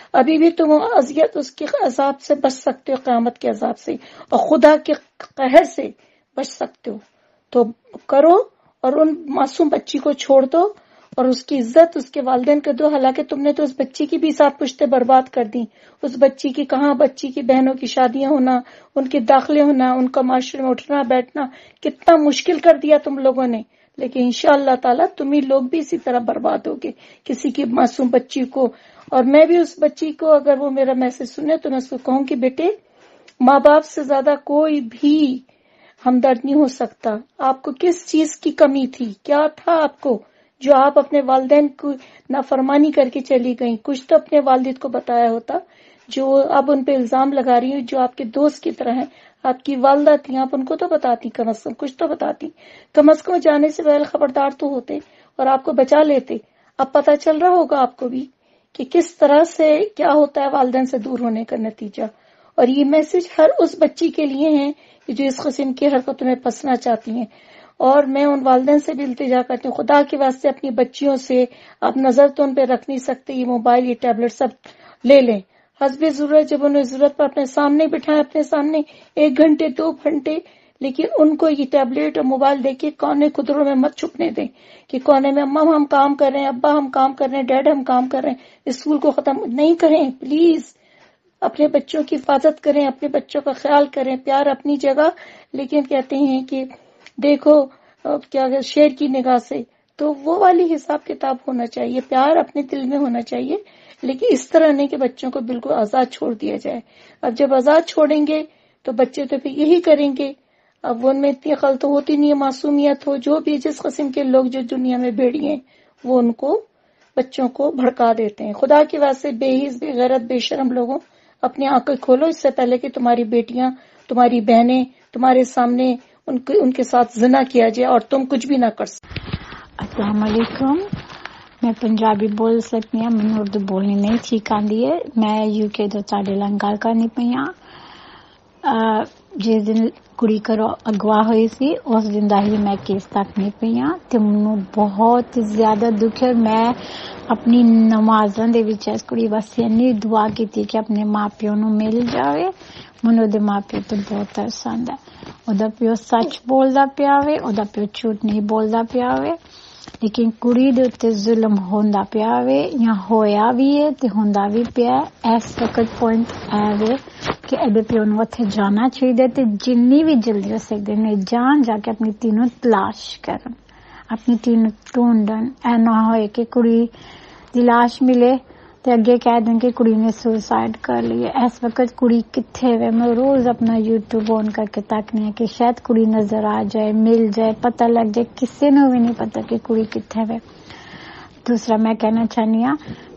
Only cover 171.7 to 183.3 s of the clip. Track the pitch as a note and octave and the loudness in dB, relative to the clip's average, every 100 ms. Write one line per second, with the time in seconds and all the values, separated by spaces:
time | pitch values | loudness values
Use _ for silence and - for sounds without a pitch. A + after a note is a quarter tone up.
171.7 | G#3+ G#3+ A3+ A3 G#3 A#3 G#3+ B3 - B3 | -2 -4 -4 -4 -4 -2 0 0 -2 0
172.7 | G#3 G3 - - - - - - A#3+ _ | 2 0 -6 -16 -14 -10 -10 -10 -18 _
173.7 | - - - - A3 - A#3 A#3+ A3+ A3 | -20 -20 -20 -12 -10 -6 -4 0 0 0
174.7 | G#3 - B3 A#3+ A3+ G#3 A3 A#3 C4 B3 | -4 -8 -2 2 2 0 -2 -6 -6 -2
175.7 | A#3 A3+ A3+ A3 A3+ G#3 G#3+ A#3 - A#3 | 2 2 2 2 0 -2 -4 -4 0 2
176.7 | A3+ A#3 - - - - - - B3 A#3+ | 2 0 -6 -20 -20 -20 -20 -6 0 2
177.7 | A#3 A#3+ - B3+ B3 A#3+ C4 - - - | 4 2 2 2 4 4 2 -4 -20 -20
178.7 | _ - A#3+ A3 A#3+ A#3+ A#3 A3 A3+ B3 | _ 0 2 4 2 2 2 2 0 0
179.7 | A#3 A3+ A3 A3 A3 A#3 A3 G3+ A3+ A3+ | 0 2 2 0 -2 -2 -2 -2 -2 -2
180.7 | A3 - B3 A#3 A#3 A#2+ - A#3+ - A#3+ | -6 -4 -4 -2 -2 -4 -2 -2 -2 -4
181.7 | A3+ B3 - A#3+ A#3 A3 - A3+ - B3+ | -2 -2 0 0 0 -2 -8 -10 -4 0
182.7 | A3+ A#3 A3+ A#3+ A#3 C4 | 0 0 0 0 0 2